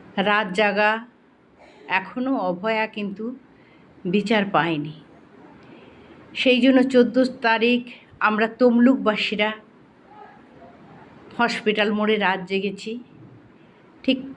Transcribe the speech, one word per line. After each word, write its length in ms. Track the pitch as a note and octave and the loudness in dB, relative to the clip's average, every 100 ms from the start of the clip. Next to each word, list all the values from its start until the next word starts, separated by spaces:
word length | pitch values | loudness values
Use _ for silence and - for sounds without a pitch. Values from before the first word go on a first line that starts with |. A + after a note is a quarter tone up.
| - - | -8 -4
রাত 300 | G3 G#3 G3+ | 0 0 0
জাগা, 380 | F#3 G#3 G3 G#3 A3 A#3+ _ _ _ _ _ - - - | 0 0 2 0 0 -6 _ _ _ _ _ -20 -20 -4
এখনও 460 | F#3 F#3 B3 C4 B3+ | -4 -4 -6 -4 -2
অভয়া 480 | F#3 F3+ A3 A3 A3 | -4 -4 -4 -4 -4
কিন্তু 380 | G#3+ G3+ G3+ A3+ C4+ - - _ - - - F#3 | -8 -10 -8 -10 -12 -18 -20 _ -20 -20 -12 -4
বিচার 380 | G#3 G3+ A3 G3 | -2 0 0 0
পায়নি। 420 | D#3+ E3 D#3 D3+ - - - - - - - - - - - - - - | 0 0 -2 -6 -12 -20 -20 -20 -20 -20 -20 -20 -20 -20 -20 -20 -20 -14
সেই 260 | - C4 B3 | -2 2 4
জন্য 180 | C4 C4 | 6 4
চোদ্দো 380 | C4+ B3 A#3+ B3+ B3+ - | 4 4 4 2 0 0
তারিখ 400 | A#3 A3+ A#3+ A#3+ - - - - | -2 2 2 0 -2 -18 -20 -4
আমরা 280 | G#3+ G#3+ A3 | -2 0 -2
তমলুকবাসীরা 1000 | - B3 A#3+ A#3+ C4+ G#3+ G#3 - G3+ G#3+ G#3+ - _ - _ - - - - - - - - - - - - - - | 2 4 6 4 4 0 -2 -2 -2 -2 -4 -16 _ -20 _ -20 -20 -20 -20 -20 -20 -20 -20 -20 -20 -20 -20 -10 -2
হসপিটাল 540 | A#3 A#3 G#3+ G#3 G3+ | -2 0 -2 0 0
মোড়ে 240 | G#3 G#3+ G#3+ | 0 0 2
রাত 220 | F#3 F#3+ F3+ | 0 -2 -4
জেগেছি। 440 | G3 G3 G3 A3 A#3+ - - - - - - - - - - | -4 -4 -8 -10 -12 -14 -20 -20 -20 -20 -20 -20 -20 -20 -6
ঠিক 140 | - C4 - | -2 -2 -6